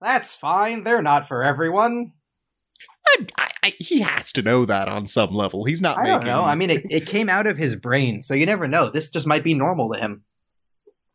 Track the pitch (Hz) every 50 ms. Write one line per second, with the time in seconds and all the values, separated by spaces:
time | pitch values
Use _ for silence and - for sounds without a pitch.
0 | 185 226 262 240 - - - - - 147 175 196 208 226 233 220 185 220 240 226
1 | 160 147 143 147 143 - 139 120 131 143 135 143 165 160 175 202 226 233 240 240
2 | 240 - - _ _ _ _ _ _ _ _ _ _ _ _ - - - _ _
3 | - 605 571 381 196 - - - - - - - - 196 - - - - 359 277
4 | 202 - 139 - - - - 131 101 110 123 127 123 101 104 98 98 98 107 107
5 | 104 101 - 113 104 87 95 104 101 92 - 98 110 131 160 170 185 160 - -
6 | 247 370 370 - 120 - 123 156 175 151 147 165 190 175 156 - - 196 151 160
7 | 160 - 202 208 226 196 185 196 214 214 175 139 160 127 110 98 - 120 123 139
8 | 135 120 107 107 - - 139 139 160 196 214 185 165 131 147 170 143 107 - 156
9 | 156 - - 165 - 151 151 156 151 165 160 135 135 170 180 156 120 110 110 101
10 | 113 104 101 - _ _ _ _ _ _ _ _ _ _ _ _ _ 415 _ _
11 | _ _